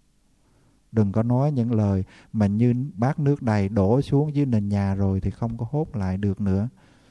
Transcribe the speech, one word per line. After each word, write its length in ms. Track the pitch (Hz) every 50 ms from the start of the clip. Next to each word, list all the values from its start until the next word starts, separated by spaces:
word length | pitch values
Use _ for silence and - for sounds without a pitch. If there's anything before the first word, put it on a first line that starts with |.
| _ _ _ _ _ _ _ _ _ _ _ _ _ _ _ _ _ _
Đừng 200 | - 113 104 98
có 120 | 95 110 113
nói 280 | 120 123 127 139 151
những 220 | 151 123 113 120 120
lời 300 | 107 107 101 98 95 92 - - - - _ -
mà 140 | 110 104
như 260 | 98 101 110 120 123 120 123 131 147 -
bát 240 | - 117 135 156 -
nước 220 | 147 139 143 143
đầy 280 | 135 117 107 104 98 98
đổ 320 | 110 101 95 95 117 139
xuống 340 | 139 - 135 135 151 156 143
dưới 100 | 143 143
nền 240 | 135 120 110 101 101
nhà 260 | 101 101 98 98 98
rồi 260 | 98 101 98 95 95
thì 100 | - 101
không 260 | - - 120 117 117
có 80 | 117 120 113
hốt 240 | - 147 156 - -
lại 220 | 107 95 92 92
được 240 | 95 101 101 95 -
nữa. 280 | 107 98 95 98 107 127 - _ _ _ _ _ _ _